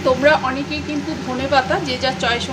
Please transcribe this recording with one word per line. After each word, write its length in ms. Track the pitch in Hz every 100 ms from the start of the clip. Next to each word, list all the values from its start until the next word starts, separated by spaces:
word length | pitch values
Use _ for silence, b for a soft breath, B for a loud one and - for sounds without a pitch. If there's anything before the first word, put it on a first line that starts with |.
| 262
তোমরা 240 | 254 285 311 262
অনেকেই 320 | 269 285 302 285
কিন্তু 220 | 294 311 254 262
ধনেপাতা 500 | 254 269 277 262 370 294
যে 80 | 247
যার 120 | 262 254
চয়েস 220 | 240 240 -